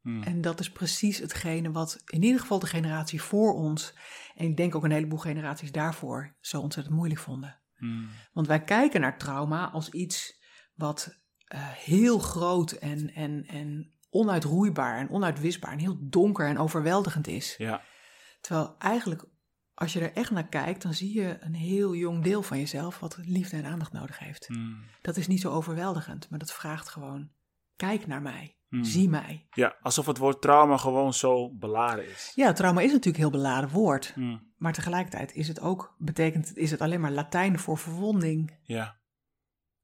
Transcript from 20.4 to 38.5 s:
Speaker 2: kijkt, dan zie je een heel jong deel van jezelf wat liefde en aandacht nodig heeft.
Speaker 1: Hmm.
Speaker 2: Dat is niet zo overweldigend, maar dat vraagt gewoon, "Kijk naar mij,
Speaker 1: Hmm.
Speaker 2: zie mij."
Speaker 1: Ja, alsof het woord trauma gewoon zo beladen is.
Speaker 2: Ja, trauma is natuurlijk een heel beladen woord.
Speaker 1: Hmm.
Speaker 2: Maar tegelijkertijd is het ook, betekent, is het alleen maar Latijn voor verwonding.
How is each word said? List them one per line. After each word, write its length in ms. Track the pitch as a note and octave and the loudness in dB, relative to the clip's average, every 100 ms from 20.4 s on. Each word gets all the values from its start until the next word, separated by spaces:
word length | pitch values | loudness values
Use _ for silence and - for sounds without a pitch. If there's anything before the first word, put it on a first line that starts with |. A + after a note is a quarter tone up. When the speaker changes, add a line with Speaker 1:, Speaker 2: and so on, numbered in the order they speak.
| D#3+ | -2
Speaker 2:
kijkt, 340 | D3+ C#3 F#3 | -4 -2 -4
dan 120 | F#3 | -4
zie 200 | D#3+ G3 | -2 -2
je 220 | A3 F#3+ E3+ | -2 -2 -4
een 140 | D#3+ | -6
heel 400 | E3 E3 G3 G3+ | -4 0 2 2
jong 300 | F3 F3 E3+ | 0 -2 0
deel 180 | E3 G#3 | 2 2
van 160 | F#3+ C3+ | 0 -4
jezelf 400 | D3 F3 E3+ F3 | -4 -4 -6 -6
wat 180 | E3 - | -10 -10
liefde 340 | E3+ F3+ F#3 D#3+ | -2 0 0 -4
en 80 | |
aandacht 280 | D3 E3 D#3+ | -6 -6 -6
nodig 260 | - C#3 C#3 | -8 -10 -12
heeft. 280 | D3 D3 - | -14 -14 -10
Speaker 1:
Hmm. 380 | A#2 A2+ A2 A2 - | -8 -8 -12 -18 -12
Speaker 2:
Dat 140 | - F3 | -6 -4
is 100 | F3+ | 0
niet 140 | F#3 | 0
zo 100 | F#3 | 0
overweldigend, 760 | D3+ E3 D#3+ F#3 F3+ - - - | -4 -4 -4 -4 -4 -6 -12 -10
maar 80 | D#3 | -10
dat 140 | D3+ | -10
vraagt 360 | - D#3 D#3 - | -10 -8 -10 -10
gewoon, 420 | - C#3 C#3 D3 _ _ _ _ _ | -14 -12 -12 -12 _ _ _ _ _
"Kijk 300 | F#3+ G#3 G#3+ | -2 -2 -4
naar 160 | C3+ | -6
mij, 360 | C#3 B2+ D3+ _ _ | -6 -10 -14 _ _
Speaker 1:
Hmm. 160 | B2 | -2
Speaker 2:
zie 240 | A#2 E3 F#3+ | 0 4 4
mij." 380 | D3+ - D#3 _ | 4 -4 -12 _
Speaker 1:
Ja, 260 | - A#2+ - | 0 0 0
alsof 260 | B2+ B2 D3 | -2 0 0
het 120 | B2+ | 2
woord 220 | C3+ C#3 | 2 2
trauma 340 | - D3 D3+ C#3 | 8 10 10 6
gewoon 380 | C3 C3 C3+ | 4 2 2
zo 400 | B2 C3 B2+ B2 B2 | 2 4 4 2 -6
beladen 520 | G#2+ A2 A#2+ A2+ - | -4 0 0 0 -6
is. 240 | - - | -12 -8
Speaker 2:
Ja, 180 | - C4 | 4 4
trauma 280 | E3+ F#3 F3 | 6 4 6
is 60 | A#3+ | 6
natuurlijk 240 | C#4+ F#3+ D#3 | 6 4 4
een 140 | D3+ | 4
heel 100 | D3 | 4
beladen 300 | C#3 B2+ C#3 | 2 0 0
woord. 420 | D#3+ G#3+ C#3 - | 4 4 4 0
Speaker 1:
Hmm. 380 | - B2 A2+ - _ | -4 -4 -4 -12 _
Speaker 2:
Maar 160 | E3 | -2
tegelijkertijd 600 | D#3+ E3 F3 F3+ - C#3 | -2 -2 -2 -2 -4 -8
is 160 | - D#3 | -4 -4
het 120 | D#3+ | -2
ook, 340 | E3 F#3 - _ | -2 -2 -4 _
betekent, 580 | D#3 D#3 D#3+ D#3+ D#3 - | -6 2 2 2 -2 -2
is 140 | D#3+ | -2
het 100 | D3+ | 0
alleen 200 | D#3 F3 | 0 0
maar 100 | D3+ | 0
Latijn 460 | C#3+ D3 F3 F#3+ F3+ | -2 -2 0 2 2
voor 200 | - D#3 | 0 -4
verwonding. 800 | - E3 G3+ G#3 D#3+ D#3 D#3 | -4 -4 0 2 2 0 -2